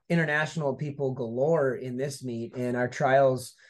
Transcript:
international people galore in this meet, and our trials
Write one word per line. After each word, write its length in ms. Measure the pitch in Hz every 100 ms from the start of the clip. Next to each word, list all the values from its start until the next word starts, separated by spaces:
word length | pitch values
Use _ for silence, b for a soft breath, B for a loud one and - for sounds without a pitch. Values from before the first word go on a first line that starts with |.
| -
international 640 | 170 156 147 156 165 143
people 400 | 127 151 143 135
galore 600 | 131 113 120 143 165 135 117
in 220 | 127 123
this 260 | 143 -
meet, 320 | 127 117 117 131
and 200 | 123 120
our 120 | 123
trials 640 | - 139 135 135 127 127 -